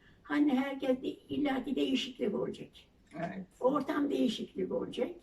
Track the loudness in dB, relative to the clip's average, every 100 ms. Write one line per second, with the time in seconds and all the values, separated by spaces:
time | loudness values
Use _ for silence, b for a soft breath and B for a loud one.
0 | b b -2 2 4 4 2 0 0 0
1 | 0 -6 -6 0 0 0 -2 0 2 2
2 | 0 -2 -2 0 -2 -6 -12 -18 -20 _
3 | _ -8 -6 -6 -12 0 2 2 0 0
4 | 0 2 2 0 -6 -4 -2 -2 -2 -2
5 | -2 -4